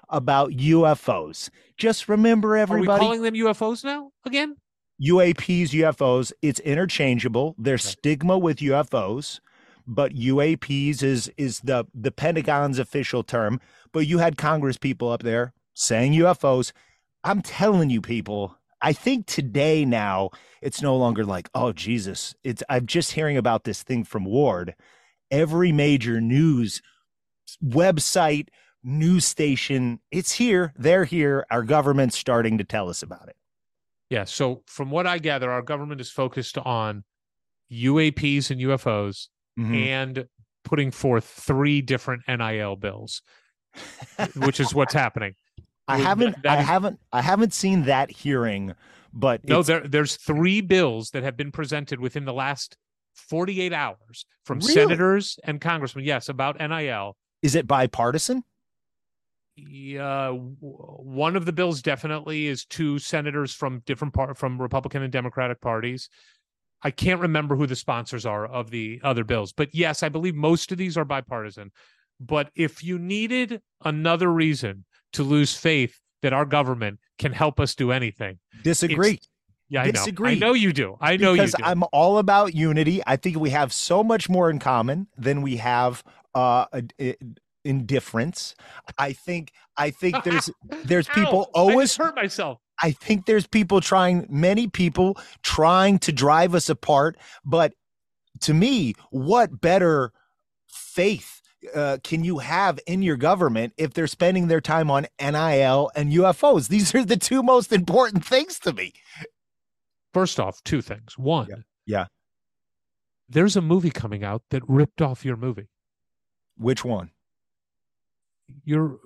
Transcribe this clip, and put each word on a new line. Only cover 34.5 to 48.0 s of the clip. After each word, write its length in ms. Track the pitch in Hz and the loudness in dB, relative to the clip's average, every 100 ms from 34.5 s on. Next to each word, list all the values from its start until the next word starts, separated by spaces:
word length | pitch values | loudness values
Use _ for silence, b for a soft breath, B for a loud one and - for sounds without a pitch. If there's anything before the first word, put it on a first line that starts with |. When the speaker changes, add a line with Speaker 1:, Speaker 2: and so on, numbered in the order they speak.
| 127 _ | -4 _
Speaker 2:
from 240 | - 139 | -12 -6
what 160 | 156 180 | -2 -2
I 120 | 175 | -2
gather, 320 | 156 139 123 | -2 -2 -2
our 120 | 123 | -4
government 380 | 117 147 147 143 | -4 -8 -8 -12
is 100 | 120 | -10
focused 480 | - 131 - 120 135 | -6 -4 -6 -8 -8
on 460 | 127 117 110 104 - _ _ _ _ _ _ | -4 -2 -2 -6 -14 _ _ _ _ _ _
U 300 | 117 127 151 | -4 0 2
A 120 | 156 | 2
Ps 400 | 147 143 143 131 | 0 0 0 -2
and 100 | 131 | -4
U 120 | 131 | -2
F 140 | 131 127 | -2 -2
Os 420 | 104 101 98 - _ _ - | -2 -4 -8 -16 _ _ -8
Speaker 1:
Mm-hmm. 160 | 113 | -4
Speaker 2:
and 540 | 117 131 135 135 131 123 _ _ _ | -2 -2 -4 -6 -8 -12 _ _ _
putting 260 | - 151 139 | -4 -2 -2
forth 340 | - 139 117 | -2 0 0
three 580 | - - - 135 147 143 | 0 -8 -2 0 2 0
different 400 | 127 127 - 120 127 | 0 -4 -4 -8 -4
N 120 | 123 | -4
I 180 | 113 110 | -4 -4
L 180 | 101 98 | -6 -6
bills, 440 | 101 104 107 - b b b b _ | -8 -10 -14 -16 b b b b _
Speaker 1:
<laughs> 640 | - - - - - 208 139 | -20 -20 -20 -18 -8 -8 -2
Speaker 2:
which 220 | 135 - | -2 0
is 140 | 131 | 0
what's 200 | 147 135 | 0 0
happening. 400 | 151 120 - 101 - _ - _ _ - | 2 0 -2 -8 -10 _ -20 _ _ -4
Speaker 1:
I 80 | 135 | 0
Speaker 2:
Th-, 100 | 175 | 2
Speaker 1:
haven't, 360 | 202 240 147 | 2 0 0
Speaker 2:
that 140 | 143 147 | 0 2
Speaker 1:
I 20 | |
Speaker 2:
is 40 | 143 | 2
Speaker 1:
haven't, 320 | 185 196 - _ | 0 0 -6 _
I 80 | 120 | -2
haven't 320 | 139 196 226 | 0 2 0
seen 300 | - 190 190 | 0 0 2
that 260 | 135 135 | 2 0